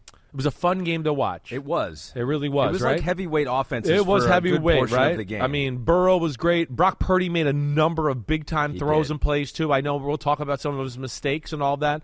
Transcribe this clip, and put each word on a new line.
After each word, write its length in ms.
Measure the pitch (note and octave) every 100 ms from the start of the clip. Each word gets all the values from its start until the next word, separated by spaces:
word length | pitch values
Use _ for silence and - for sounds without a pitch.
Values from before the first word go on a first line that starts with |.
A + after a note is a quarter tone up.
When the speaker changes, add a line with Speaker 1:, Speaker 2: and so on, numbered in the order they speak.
| -
Speaker 1:
it 280 | - _ C#3
was 100 | C#3
a 60 |
fun 320 | - F3 F#3
game 220 | F3 E3 D#3
to 80 |
watch. 400 | D3 A2 F2 -
Speaker 2:
It 100 | B2
was. 480 | C#3 D#3+ G2+ D#2 -
Speaker 1:
It 100 | B2
really 260 | B2 D3 C#3+
was, 180 | C#3 B2
Speaker 2:
It 60 |
was 80 | -
Speaker 1:
right? 140 | B2+ D3
Speaker 2:
like 40 |
heavyweight 440 | E3 F3+ F#3 D3+ C#3
offenses 400 | B2+ C3+ B2 D#3
Speaker 1:
It 160 | F3+ F#3
was 180 | G3
Speaker 2:
for 40 | -
a 0 |
good 60 |
Speaker 1:
heavyweight, 440 | F3+ F3 F3+ D#3 D3+
Speaker 2:
portion 180 | B2 B2
Speaker 1:
right? 140 | C#3
Speaker 2:
of 40 | F3
the 60 |
game. 180 | G2 G#2+
Speaker 1:
I 60 | B2+
mean, 300 | C#3+ C3+ B2
Burrow 400 | A#2 F3 F#3 F#3
was 180 | E3 C3
great. 340 | E3+ E3+ E3+
Brock 300 | A#2+ F3+ -
Purdy 300 | - F#3 F#3
made 180 | E3+ D3+
a 60 |
number 560 | C#3+ C#3+ D3 D#3 D#3+ D#3
of 180 | B2+ G#2
big-time 460 | D#3 D3+ D#3+ D3
Speaker 2:
He 60 | -
Speaker 1:
throws 280 | C#3+ D3+ D3
Speaker 2:
did. 60 |
Speaker 1:
and 80 | D3+
plays, 320 | D3 D3 C#3
too. 180 | - D#3
I 80 | C#3
know 160 | C#3+ C#3+
we'll 220 | C#3 D3+
talk 240 | D3 C#3+
about 180 | D3 C#3+
some 180 | D3 C#3
of 60 |
his 140 | C3+ B2
mistakes 560 | C3 - C#3 D3+ -
and 100 | D3+
all 140 | C#3+ C#3+
that, 240 | D3 D3+